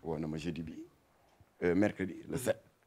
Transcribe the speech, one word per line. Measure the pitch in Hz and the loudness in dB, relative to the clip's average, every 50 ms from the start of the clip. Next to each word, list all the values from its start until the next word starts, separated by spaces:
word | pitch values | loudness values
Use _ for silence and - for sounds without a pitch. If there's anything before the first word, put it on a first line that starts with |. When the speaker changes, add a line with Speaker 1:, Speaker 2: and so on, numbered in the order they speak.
| - | -6
Speaker 1:
woo | 80 80 76 | -4 -2 -2
na | 82 78 | -2 -2
ma | 78 | -4
jeudi | 80 73 87 85 - 82 | -4 -4 -4 -4 -4 -6
bi, | 82 - - - - - _ _ _ _ _ _ _ _ - - _ _ - 90 | -8 -10 -12 -14 -16 -18 _ _ _ _ _ _ _ _ -20 -20 _ _ 0 2
euh, | 90 87 | 4 6
mercredi, | 92 104 104 - - 95 92 - - - - | 6 6 4 4 0 -4 -4 -4 -8 -8 -6
le | 78 | -4
Speaker 2:
Mhm. | - | -2
Speaker 1:
sept, | 123 - - - - _ _ _ _ | 0 0 0 0 -4 _ _ _ _